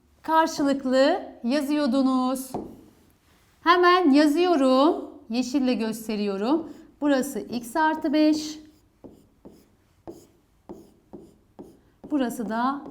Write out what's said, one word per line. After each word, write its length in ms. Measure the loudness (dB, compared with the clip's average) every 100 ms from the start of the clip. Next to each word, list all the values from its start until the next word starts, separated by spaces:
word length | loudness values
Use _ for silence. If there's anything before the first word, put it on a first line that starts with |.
| _ _
karşılıklı 1000 | -2 0 0 0 0 0 0 2 2 2 -6 -8
yazıyordunuz. 1080 | -2 -2 -2 -2 0 2 2 2 0 -4 -8 -12 -12 -18 -20 _ _ _ _ _ _ _
Hemen 480 | 2 4 6 6 6
yazıyorum. 1000 | 6 4 4 2 2 4 4 4 2 -6 -16 -8
Yeşille 440 | -6 -2 -2 0
gösteriyorum. 1000 | -2 -4 -6 -6 -4 -4 -2 -2 -2 -4 -16 -20 -4
Burası 380 | 0 0 -2 -6
x 360 | -8 -10 -6 -2
artı 380 | 0 0 -2
beş. 460 | 2 2 2 -4 -14 -20 _ _ _ -20 -20 _ _ -20 -20 _ _ _ _ -20 -20 -20 _ _ _ -20 -20 -20 _ _ -20 -20 _ _ -20 -20 -20 _ _ -6
Burası 380 | -4 -4 -6 -8
da 320 | -4 -4 -6 -10